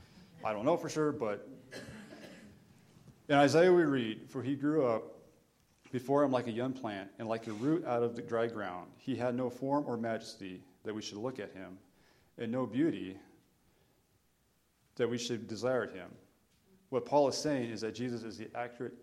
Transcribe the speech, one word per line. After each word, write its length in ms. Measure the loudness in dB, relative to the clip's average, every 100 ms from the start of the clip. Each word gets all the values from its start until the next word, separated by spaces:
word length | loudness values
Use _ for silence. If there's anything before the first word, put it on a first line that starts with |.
| -20 -20 -20 -8
I 100 | -4
don't 100 | 0
know 140 | 2 2
for 100 | 0
sure, 240 | 0 0
but 380 | 0 -2 -4 -8 -18 -16 -14 -14 -16 -16 -18 -18 -18 -20 -20 -20 -20 -20 -20 -20 -10 4
in 80 | 8
Isaiah 380 | 10 10 10
we 100 | 8
read, 460 | 6 4 0 -4 -8
"For 120 | -6
he 140 | -2 0
grew 300 | 2 4 4
up 320 | 2 -2 -16 -20 _ _ _ _ _ -8
before 320 | -6 2 2
him 80 | 4
like 160 | 2 0
a 40 |
young 200 | -4 -4
plant, 400 | -4 -6 -8 -10 -8
and 100 | -4
like 200 | -4 -4
a 60 |
root 300 | -2 0 0
out 200 | 2 2
of 120 | 0 -2
the 60 |
dry 260 | -2 0 0
ground. 440 | -2 -6 -8 -12 -12
He 200 | -6 -2
had 180 | 0
no 160 | 0 -2
form 360 | -2 0 0 0
or 100 | -2
majesty 680 | -2 -4 -6 -12 -12 -12 -16 _
that 100 | -6
we 80 | -6
should 160 | -6 -6
look 220 | -6 -6
at 120 | -10
him, 280 | -12 -14 -16 -20 _ _ _ _ -10
and 140 | -4
no 160 | -2 -2
beauty 520 | 2 2 0 -6 -12 -18 -20 _ _ _ _ _ _ _ _ _ _ _ _ _ _ _ -2
that 140 | 0
we 80 | 0
should 300 | -4 -6 -6
desire 400 | -4 -2 0 -2
him." 280 | -8 -14 -18 -20 _ _ _ _ _ -4
What 160 | -4 2
Paul 220 | 4 4
is 80 | 2
saying 360 | 0 0 -2
is 100 | -4
that 120 | -6 -4
Jesus 280 | -4 -4
is 140 | -8 -12
the 180 | -10 -8
accurate 440 | -8 -8 -10 -8